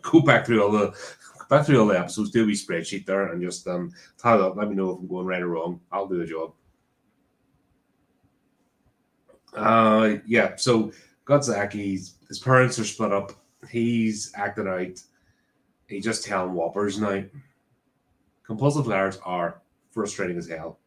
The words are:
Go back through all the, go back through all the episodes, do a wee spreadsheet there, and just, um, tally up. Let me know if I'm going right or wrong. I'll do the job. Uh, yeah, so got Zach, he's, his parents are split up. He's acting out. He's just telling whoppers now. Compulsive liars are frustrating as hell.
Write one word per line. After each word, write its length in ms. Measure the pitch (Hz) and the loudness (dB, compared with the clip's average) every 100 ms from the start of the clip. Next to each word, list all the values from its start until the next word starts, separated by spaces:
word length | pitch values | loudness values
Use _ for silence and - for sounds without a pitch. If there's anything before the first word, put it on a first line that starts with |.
Go 180 | - - | 6 4
back 240 | 139 117 - | 6 4 4
through 180 | 110 | 2
all 80 | 101 | 4
the, 160 | 107 98 | 2 0
go 580 | - - - - - - | -4 -18 -18 -20 -20 2
back 160 | 165 147 | 2 6
through 160 | 135 | 6
all 60 | 107 | 6
the 120 | 92 | 2
episodes, 300 | 87 - 104 | -2 -6 -2
do 140 | 117 | 2
a 20 | 107 | 2
wee 80 | |
spreadsheet 520 | 101 - 85 82 98 98 | 0 -4 -6 -6 -10 -4
there, 280 | 95 95 | -2 -2
and 80 | 87 | -4
just, 260 | 87 85 - | -8 -8 -6
um, 240 | 87 87 - - _ | -6 -6 -12 -20 _
tally 240 | 120 113 | 2 4
up. 140 | 92 95 | 2 -2
Let 140 | 104 | -4
me 60 | 98 | -2
know 160 | 95 | -4
if 80 | 90 | -4
I'm 80 | 90 | -8
going 180 | 90 92 | -8 -4
right 160 | 92 | -4
or 60 | 87 | -4
wrong. 340 | 85 85 87 _ | -4 -6 -8 _
I'll 160 | 95 98 | -8 -4
do 100 | 90 | -4
the 80 | 82 | -4
job. 280 | 80 80 _ _ _ _ _ _ _ _ _ _ _ _ _ _ _ _ _ _ _ _ _ _ _ _ _ _ _ _ - _ | -8 -10 _ _ _ _ _ _ _ _ _ _ _ _ _ _ _ _ _ _ _ _ _ _ _ _ _ _ _ _ -20 _
Uh, 680 | - 107 113 110 110 110 107 - | -2 2 4 6 6 4 0 0
yeah, 300 | 117 101 - | 2 2 0
so 380 | 131 117 107 - _ _ - | 2 2 2 -6 _ _ 2
got 180 | 143 | 2
Zach, 300 | 127 101 101 | 2 -2 -2
he's, 400 | 104 101 95 92 _ _ | -4 -4 -4 -8 _ _
his 100 | 113 | -8
parents 400 | 127 127 127 - | 4 6 4 2
are 60 | 107 | -6
split 260 | - 107 | -2 0
up. 220 | 98 98 - _ _ - | 0 -4 -14 _ _ -8
He's 640 | 117 117 117 110 107 - - | -2 0 2 0 -2 -10 -8
acting 320 | 101 101 98 | -8 -4 -4
out. 340 | 92 90 - _ _ _ _ _ _ _ _ _ | -4 -6 -10 _ _ _ _ _ _ _ _ _
He's 160 | 101 104 | -8 -6
just 180 | 110 | -6
telling 300 | - 98 92 | -4 -4 -4
whoppers 480 | 90 82 98 104 98 | -4 -4 -2 -4 -2
now. 220 | 107 98 98 - _ _ _ _ _ _ _ _ _ _ | -2 -2 -6 -18 _ _ _ _ _ _ _ _ _ _
Compulsive 440 | - 110 139 147 120 | -12 0 0 2 0
liars 320 | 98 98 90 90 | 0 -2 -4 -8
are 360 | 90 87 - _ _ _ | -4 -4 -6 _ _ _
frustrating 480 | - 101 - 92 87 | -6 -6 -4 -6 -6
as 100 | 85 | -8
hell. 320 | 80 82 - | -10 -12 -16